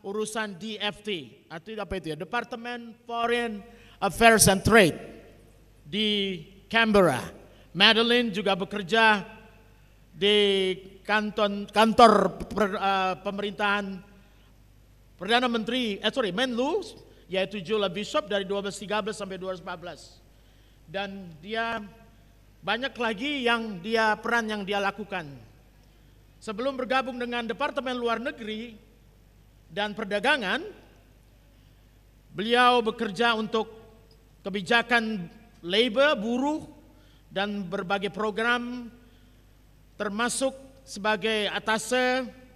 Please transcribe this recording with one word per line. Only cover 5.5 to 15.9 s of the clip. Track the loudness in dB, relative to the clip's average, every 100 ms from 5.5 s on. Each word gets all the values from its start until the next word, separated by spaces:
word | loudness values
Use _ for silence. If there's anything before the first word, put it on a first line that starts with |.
| _ _ _ -8
di | -2 0 0 -2 -6 -12 -20 -2
Canberra. | 2 6 6 6 2 -6 -14 -20 -20 -12
Madeline | 4 6 6 4 2 2
juga | -2 0
bekerja | -2 -2 -6 0 4 6 4 -2 -16 -20 -20 -20 -20 -20 _ _
di | -2 2 4 4 2 0 -4 -12 -16
kanton-, | -2 -2 -2 -2 -2 -2
kantor | -2 4 4 10 10 10 4 -2
per-, | -8 0 0 2
eh, | 0 0 0 -2
pemerintahan | -6 -6 -8 -2 0 0 -4 -10 -16 -20 -20 -20 -20 -20 -20 -20 _ _ _ -12
Perdana | 0 2 2
Menteri, | -2 -2 -2 -2